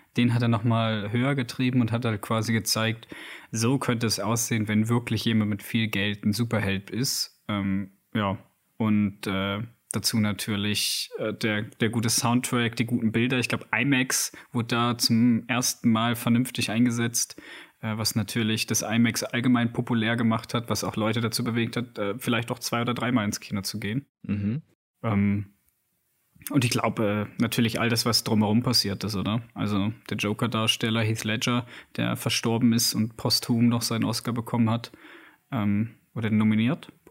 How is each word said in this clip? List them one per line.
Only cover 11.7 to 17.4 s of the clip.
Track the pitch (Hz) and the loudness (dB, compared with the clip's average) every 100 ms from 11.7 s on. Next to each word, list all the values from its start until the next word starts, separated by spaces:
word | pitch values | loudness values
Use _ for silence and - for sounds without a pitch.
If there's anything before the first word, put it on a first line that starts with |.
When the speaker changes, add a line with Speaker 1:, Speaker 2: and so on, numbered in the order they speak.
| - 113 | 0 0
Speaker 1:
gute | 117 113 | 2 0
Soundtrack, | - 120 120 - 123 117 - | 2 2 2 2 0 0 0
die | 117 | -2
guten | 120 113 | 0 0
Bilder. | 113 120 127 | 2 2 0
Ich | 117 | 0
glaub, | 113 - | -4 -2
imax | 107 135 131 127 - - - - | 0 4 2 2 -2 -4 -8 -8
wurde | 120 117 | -4 -2
da | 120 120 117 | 0 0 0
zum | - 113 123 113 - | 2 4 4 4 0
ersten | 123 123 - 120 | -2 -2 0 2
Mal | 110 120 117 | 2 2 0
vernünftig | 123 117 127 - 110 | 2 2 2 -2 -2
eingesetzt, | 110 120 117 117 117 - - | 2 2 2 -2 -2 -4 -8